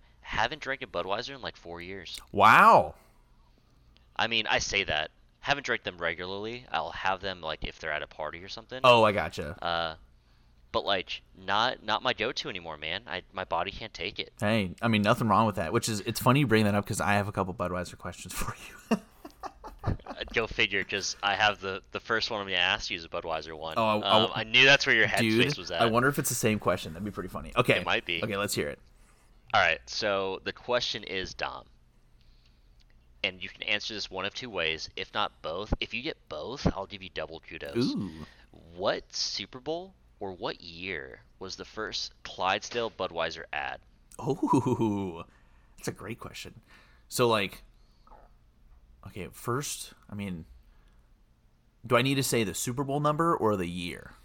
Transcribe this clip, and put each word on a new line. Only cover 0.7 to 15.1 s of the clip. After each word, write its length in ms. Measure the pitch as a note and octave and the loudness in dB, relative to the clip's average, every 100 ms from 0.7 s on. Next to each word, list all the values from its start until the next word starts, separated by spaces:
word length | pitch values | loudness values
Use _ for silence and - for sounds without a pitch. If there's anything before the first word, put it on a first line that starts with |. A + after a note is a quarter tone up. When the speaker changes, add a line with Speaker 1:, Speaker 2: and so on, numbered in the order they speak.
| C3+ | -8
Speaker 1:
a 40 | B2 | -6
Budweiser 480 | F2 F2+ G#2 B2 | -4 -2 -4 -4
in, 80 | C3+ | -8
like, 140 | F#2 - | -10 -10
four 240 | E2+ E2+ | -12 -12
years. 380 | F2 F#2+ E2 - - | -10 -12 -12 -14 -4
Speaker 2:
Wow. 640 | F#2+ G2+ C#3 G#3+ F3+ D#2 - - _ _ _ _ _ _ _ - - _ - | 8 10 12 10 10 6 -2 -20 _ _ _ _ _ _ _ -20 -20 _ -2
Speaker 1:
I 100 | A2+ | 0
mean, 200 | A2+ G#2+ | 0 2
I 100 | B2 | 0
say 260 | - G2+ | 2 0
that. 260 | E2+ D2+ D#2 _ - _ | 0 0 -2 _ -20 _
Haven't 240 | - C#3+ | -2 -2
drank 180 | C3+ A#2 | 0 -2
them 140 | G#2 F2 | -4 -4
regularly. 640 | E2+ E2+ F2+ G2 G#2+ B2 B2+ | -4 -4 -6 -6 -8 -10 -4
I'll 180 | D#2+ D#2 | -4 -4
have 300 | - F#2+ F#2+ | -2 -2 0
them, 200 | G2 F#2 | -2 -6
like, 240 | D#2+ D#2 | -6 -6
if 140 | D#2+ - | -8 -8
they're 140 | E2 | -4
at 100 | D2+ | -4
a 40 | C#2+ | -6
party 360 | - D2+ E2 | -8 -8 -10
or 60 | F#2+ | -14
something. 320 | A2+ A2+ B2+ | -16 -12 4
Speaker 2:
Oh, 200 | C3 A#2+ | 6 8
I 80 | A2 | 6
gotcha. 440 | G2 D#2+ - D#2 F2 | 4 -2 -6 -10 -6
Speaker 1:
Uh, 320 | E2+ E2+ E2 D#2+ - _ _ _ _ _ - | -4 -2 -4 -8 -18 _ _ _ _ _ -6
but, 140 | A2+ | -2
like, 380 | D#2+ G2 E2 - - - F#2 | 0 0 -2 -10 -14 -10 0
not, 360 | G2+ B2 A#2 | 2 2 -2
not 200 | G#2+ G#2+ | -2 0
my 100 | B2+ | 0
go-to 360 | A2+ A2 D3 D#3 | 0 -2 -4 -6
anymore, 260 | F#2+ E2+ D2+ | -8 -8 -8
man. 260 | D#2 F#2 A#2 | -6 -6 -6
I, 160 | F2+ - | -10 -8
my 120 | G2 | -8
body 260 | F#2 E2+ F2+ | -2 -2 -2
can't 240 | - A2+ | -6 -10
take 240 | - F2 - | -8 -8 -6
it. 140 | - - | -10 -4
Speaker 2:
Hey, 340 | G#2 A2+ F#2 - | 0 0 -2 -2
I 60 | A#2 | 0
mean, 120 | G#2+ | 4
nothing 240 | G2+ | 4